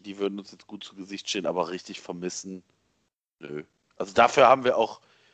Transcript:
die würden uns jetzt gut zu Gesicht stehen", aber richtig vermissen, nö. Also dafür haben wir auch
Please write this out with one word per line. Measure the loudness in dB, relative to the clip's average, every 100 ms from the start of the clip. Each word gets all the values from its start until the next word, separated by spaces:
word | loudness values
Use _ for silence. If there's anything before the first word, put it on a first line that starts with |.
die | -16 -6
würden | -4 -6
uns | -12
jetzt | -20 -18
gut | -18
zu | -16 -16
Gesicht | -14 -12 -8
stehen", | -6 -4
aber | -2 -4
richtig | -6 -12 -14
vermissen, | -14 -10 -10 -10 -12 -16 _ _ _ _ _ _ _ _
nö. | -14 -14 -14 _ _ -12
Also | 0
dafür | 4 6 8 6
haben | 6 4
wir | 2
auch | 0 -4 _ _ _